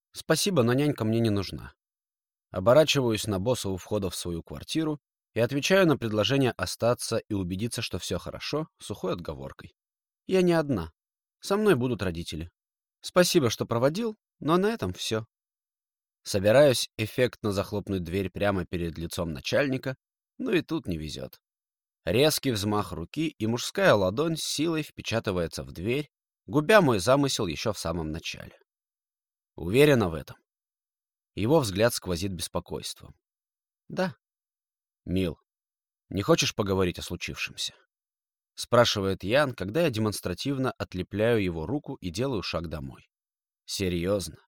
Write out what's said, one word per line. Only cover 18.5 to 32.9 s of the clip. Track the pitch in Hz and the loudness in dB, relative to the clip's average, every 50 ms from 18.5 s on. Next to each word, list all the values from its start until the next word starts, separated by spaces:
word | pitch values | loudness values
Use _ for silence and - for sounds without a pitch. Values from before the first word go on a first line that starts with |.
| 98 92 85 | 0 0 -2
перед | - - 87 85 85 78 | -4 -4 -4 -4 -4 -6
лицом | 82 82 - - - 85 82 | -6 -8 -8 -4 -4 -4 -4
начальника, | 76 - - - - 135 147 135 131 131 - 135 135 - _ _ _ _ _ _ _ | -6 -8 -6 -2 0 0 0 0 -2 -4 -4 -6 -8 -10 _ _ _ _ _ _ _
но | - 254 262 | -8 -4 0
и | - 160 | 0 0
тут | - - 160 160 - | 0 -2 -6 -6 -4
не | 104 85 | -4 -6
везёт. | 78 78 76 64 65 65 - - - _ _ _ _ _ _ _ _ _ _ _ _ - | -6 -6 -8 -10 -10 -12 -12 -14 -18 _ _ _ _ _ _ _ _ _ _ _ _ -4
Резкий | - 92 120 147 156 - - - 135 | 0 2 4 4 4 2 0 -2 -2
взмах | 117 98 98 107 104 104 101 - | -2 0 0 0 0 0 -2 -4
руки, | - 80 85 - - 147 165 | -6 -10 -10 -8 -6 -4 -4
и | 156 - - 110 | -4 -4 -4 -2
мужская | 110 117 123 - - - 196 196 175 123 | -2 -2 -2 -4 -4 0 2 6 6 6
ладонь | 104 95 92 101 127 160 170 165 | 6 4 2 2 0 0 -2 -2
с | 151 - | -4 -4
силой | - - - 151 170 160 156 151 | -4 -4 -2 -2 -2 -2 -2 -4
впечатывается | - - - - - 110 113 - 107 92 90 82 80 - - 65 | -8 -10 -12 -6 -4 -4 -2 -2 -2 -2 -2 -2 -4 -4 -8 -10
в | 67 | -10
дверь, | - - 87 113 123 147 147 - _ _ _ _ _ _ _ | -10 -6 -4 -2 -2 -2 -4 -6 _ _ _ _ _ _ _
губя | - 101 147 151 160 220 208 | -2 0 0 4 6 6 8
мой | 175 131 117 | 8 6 4
замысел | 95 85 117 135 143 139 135 - - 110 | 2 4 4 4 4 4 2 0 -2 -2
ещё | 85 73 - - 117 | -2 -4 -4 -4 -4
в | 98 | -4
самом | - - 85 85 87 80 78 | -4 -4 -4 -4 -4 -4 -4
начале. | 76 82 - - - - - - - _ _ _ _ _ _ _ _ _ _ _ _ _ _ _ _ _ _ _ _ | -6 -6 -8 -10 -12 -12 -14 -18 -18 _ _ _ _ _ _ _ _ _ _ _ _ _ _ _ _ _ _ _ _
Уверена | - 76 87 101 131 147 151 139 117 101 85 | -10 -4 0 4 6 6 6 6 4 2 0
в | 80 | -2
этом. | 73 - - - - _ _ _ _ _ _ _ _ _ _ _ _ _ _ _ _ _ _ - | -6 -10 -12 -16 -20 _ _ _ _ _ _ _ _ _ _ _ _ _ _ _ _ _ _ -6
Его | 87 98 120 156 165 | -2 0 4 4 4
взгляд | 131 101 90 98 113 120 - | 2 2 2 2 2 2 2
сквозит | - - 90 90 80 95 104 92 | 0 -4 -4 -4 -2 -2 -4 -6
беспокойством. | 80 - - - 87 - - 82 62 - - | -6 -8 -6 -6 -6 -6 -6 -10 -10 -8 -10